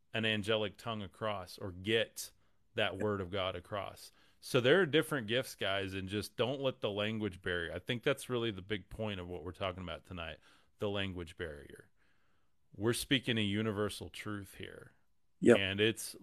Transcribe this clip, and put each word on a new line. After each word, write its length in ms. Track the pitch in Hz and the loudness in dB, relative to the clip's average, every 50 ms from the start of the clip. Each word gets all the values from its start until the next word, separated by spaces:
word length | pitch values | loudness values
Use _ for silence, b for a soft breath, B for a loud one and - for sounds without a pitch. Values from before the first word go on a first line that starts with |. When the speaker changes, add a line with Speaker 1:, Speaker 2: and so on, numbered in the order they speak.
| _ _ - | _ _ -2
Speaker 1:
an 100 | 113 110 | 0 2
angelic 540 | 110 107 107 98 98 113 107 107 101 92 - | 2 2 2 2 2 2 2 2 0 -4 -6
tongue 240 | - 120 113 107 101 | -8 -6 -6 -6 -6
across 560 | 90 - - 117 107 104 98 90 - - - | -10 -8 -4 -4 -4 -2 -4 -6 -10 -12 -10
or 120 | - 101 90 90 92 | -8 -8 -8 -4 0
get 480 | 101 110 113 107 - - - - - - _ _ _ _ _ _ _ - | 2 2 2 2 0 -4 -8 -12 -12 -14 _ _ _ _ _ _ _ -2
that 200 | 113 107 98 87 98 | 0 0 2 2 0
word 220 | 101 107 104 98 | 0 0 0 0
of 100 | 95 87 | -2 -2
God 240 | 92 98 92 92 92 | -2 -2 0 0 -2
across. 560 | 92 90 - 107 101 95 98 - - - - - _ - _ _ _ | -4 -6 -6 -6 -4 -4 -6 -10 -14 -18 -20 -20 _ -20 _ _ _
So 200 | - - - 131 | -4 2 2 4
there 200 | 113 127 160 190 | 6 8 8 8
are 60 | 196 | 6
different 400 | 151 131 156 156 - 156 143 113 | 6 4 2 2 2 0 -4 -2
gifts, 280 | 101 113 123 127 - - | 0 0 0 0 -2 -4
guys, 400 | - 110 98 98 98 98 95 95 | -4 -2 0 0 0 0 -2 -2
and 140 | 98 95 95 | -4 -4 -2
just 280 | 98 104 95 - - | -2 -2 -2 -2 -2
don't 240 | - 120 117 139 135 | 0 0 0 0 0
let 200 | 139 131 127 - | -2 -2 -2 -2
the 100 | - 113 | -2 -2
language 500 | 101 101 104 107 110 110 107 104 90 90 - | 0 0 0 0 0 0 -2 -2 -4 -4 -2
barrier. 300 | 95 90 87 85 80 80 | -2 0 0 0 -2 -4
I 40 | 90 | -4
think 240 | - - 127 120 - | -4 -4 -4 -2 0
that's 260 | 147 139 - - - | 0 0 0 -2 -4
really 200 | 127 120 117 113 | -2 -2 0 -2
the 120 | 104 92 90 | -2 -4 -6
big 260 | 98 107 101 90 - | -4 -6 -6 -6 -8
point 300 | - - 110 107 104 92 | -8 -4 -4 -4 -4 -4
of 80 | 90 87 | -6 -6
what 160 | 90 90 82 | -8 -8 -8
we're 80 | 90 90 | -8 -6
talking 300 | - 98 95 90 92 92 | -2 -2 -2 -2 -4 -6
about 240 | 85 80 80 - | -6 -8 -8 -10
tonight, 300 | - 95 87 82 80 78 71 - - - - _ _ _ _ | -10 -10 -8 -8 -8 -10 -12 -16 -20 -20 -20 _ _ _ _
the 80 | 107 104 | -2 -2
language 460 | 101 101 95 95 90 87 87 80 - - | 0 0 -2 -2 -4 -6 -8 -8 -8 -8
barrier. 480 | 87 80 71 71 71 - - - - _ _ _ _ _ _ _ _ _ _ _ _ _ _ _ _ _ - | -8 -8 -8 -10 -14 -16 -18 -18 -20 _ _ _ _ _ _ _ _ _ _ _ _ _ _ _ _ _ -8
We're 160 | - 101 117 120 | 0 2 2 2
speaking 460 | - - - 143 131 - - 120 110 | 2 2 2 2 2 2 2 2 2
a 40 | 107 | 2
universal 640 | 101 98 104 110 110 104 98 107 101 - - - 87 | 2 2 2 0 0 0 0 0 -2 -2 -6 -10 -12
truth 460 | - - - 107 104 101 98 95 - - | -12 -10 -8 -6 -6 -6 -8 -10 -14 -14
here. 320 | 95 92 - - - - - _ _ _ _ _ _ _ _ _ | -14 -14 -14 -14 -16 -18 -20 _ _ _ _ _ _ _ _ _
Speaker 2:
Yep. 180 | - - 117 104 | 8 8 8 8
Speaker 1:
And 220 | 98 95 98 98 | 6 4 4 4
it's 340 | 104 113 110 - - - - - | 4 4 4 2 -4 -10 -10 -10